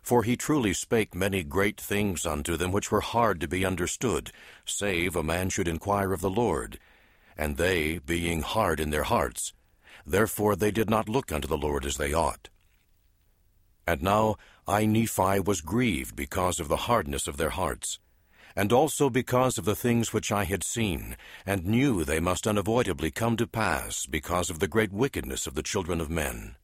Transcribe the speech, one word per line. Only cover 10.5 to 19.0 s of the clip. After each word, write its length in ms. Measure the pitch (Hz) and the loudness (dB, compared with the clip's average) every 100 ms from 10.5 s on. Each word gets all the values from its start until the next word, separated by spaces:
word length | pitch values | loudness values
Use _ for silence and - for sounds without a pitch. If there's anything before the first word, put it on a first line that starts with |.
they 160 | 98 104 | 4 2
did 180 | 101 104 | 2 2
not 180 | 113 107 | 2 2
look 240 | 127 - | -4 -2
unto 160 | 76 69 | -4 -2
the 100 | 76 | -2
Lord 280 | 73 71 | 0 -2
as 120 | 71 - | -4 -4
they 140 | 73 | 0
ought. 380 | 78 73 - - _ _ _ _ _ _ _ _ _ _ _ _ _ 85 | 2 0 -2 -18 _ _ _ _ _ _ _ _ _ _ _ _ _ -2
And 140 | 78 | 0
now 360 | 90 107 110 104 - - - | 2 4 4 0 -10 -12 -2
I, 200 | 104 110 | 2 4
Nephi, 520 | 107 110 - 95 98 | 4 2 2 2 2
was 200 | 95 101 | 0 -2
grieved 540 | - 113 123 76 67 | 0 0 2 0 -4
because 440 | - 69 92 90 85 | -10 -6 0 0 -2
of 100 | 73 | -2
the 60 | 78 - | -2 2
hardness 400 | 117 73 67 - | 0 2 -6 -6
of 100 | 69 | -2
their 140 | 78 | -2
hearts, 480 | 82 85 64 - - _ _ _ _ - | 0 -4 -4 -8 -10 _ _ _ _ -10
and 180 | - 101 | -2 4
also 380 | 120 156 - | 4 4 2